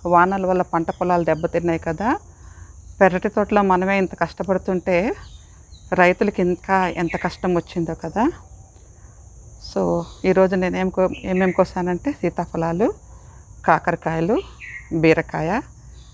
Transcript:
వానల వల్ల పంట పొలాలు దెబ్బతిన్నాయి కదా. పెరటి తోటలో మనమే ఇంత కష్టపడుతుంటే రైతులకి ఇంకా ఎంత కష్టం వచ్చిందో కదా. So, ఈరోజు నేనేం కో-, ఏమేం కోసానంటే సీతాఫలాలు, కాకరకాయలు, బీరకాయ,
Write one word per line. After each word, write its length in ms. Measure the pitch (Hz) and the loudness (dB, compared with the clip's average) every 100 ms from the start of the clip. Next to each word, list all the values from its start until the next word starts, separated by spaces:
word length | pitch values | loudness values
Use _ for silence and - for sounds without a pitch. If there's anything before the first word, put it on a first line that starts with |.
| 175 | 2
వానల 400 | 175 180 196 185 | 4 4 2 0
వల్ల 160 | 185 | 0
పంట 300 | 180 170 165 | 0 -2 -2
పొలాలు 320 | 175 180 175 | -2 0 2
దెబ్బతిన్నాయి 560 | 160 156 165 170 170 165 | 2 0 -2 -2 -2 -2
కదా. 400 | 165 160 214 370 - - - - - - - - | -4 -4 -2 -2 -6 -20 -20 -20 -20 -20 -10 2
పెరటి 280 | 190 180 214 | 4 4 -2
తోటలో 320 | 214 202 208 | -2 0 2
మనమే 360 | 196 180 190 196 | 4 2 2 0
ఇంత 180 | 190 - | 0 -2
కష్టపడుతుంటే 960 | 170 - 190 185 - 185 190 175 226 403 - - - - - - - | -4 -4 -2 -2 -2 -4 0 0 0 -4 -12 -20 -20 -20 -20 -20 -2
రైతులకి 480 | - 175 185 208 196 | 4 4 4 0 0
ఇంకా 460 | 180 180 - 190 180 | 0 -2 0 0 0
ఎంత 280 | - 170 170 | -2 -4 -2
కష్టం 320 | 180 - 190 175 | -4 -4 -2 -2
వచ్చిందో 380 | - 180 165 | -2 -4 -6
కదా. 380 | 165 165 190 277 - - - - - - - - - - - - - - | -6 -6 -2 -2 -2 -12 -20 -20 -20 -20 -20 -20 -20 -20 -20 -20 -20 -8
So, 300 | 196 175 170 170 - 185 | -2 0 -2 -4 -4 2
ఈరోజు 300 | 185 190 190 | 4 4 2
నేనేం 340 | 180 185 185 | 0 0 -2
కో-, 260 | 190 185 - | 0 0 -2
ఏమేం 280 | 190 185 190 | -4 0 2
కోసానంటే 600 | 175 180 185 180 175 285 | 2 0 -2 -4 -2 -4
సీతాఫలాలు, 840 | - 175 170 175 165 165 170 262 440 - - - - - - - | -4 -4 -4 -6 -4 -2 0 0 -2 -12 -20 -20 -20 -20 -4 2
కాకరకాయలు, 760 | 156 - 165 165 160 165 285 - - - - - | 2 2 -4 -2 -2 0 0 -4 -12 -16 -16 -6
బీరకాయ, 680 | 165 160 160 156 156 156 220 - - - - - | 2 4 4 0 -4 -2 -4 -6 -14 -20 -20 -20